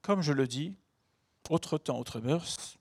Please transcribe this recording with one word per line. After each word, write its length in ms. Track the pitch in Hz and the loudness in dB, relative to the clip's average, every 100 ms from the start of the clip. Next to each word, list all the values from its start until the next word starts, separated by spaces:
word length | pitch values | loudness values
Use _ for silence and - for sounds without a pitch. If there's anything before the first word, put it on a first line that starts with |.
Comme 220 | - 202 | 2 2
je 100 | 151 | 4
le 140 | 139 131 | 4 2
dis, 300 | 123 160 190 _ _ _ _ _ _ - | 0 -6 -8 _ _ _ _ _ _ 0
autre 280 | 165 - 156 | 0 2 -2
temps, 200 | - 120 | 0 -2
autre 220 | 123 117 | -2 -4
mœurs 580 | 117 165 170 - - - | 0 0 0 -8 -10 -16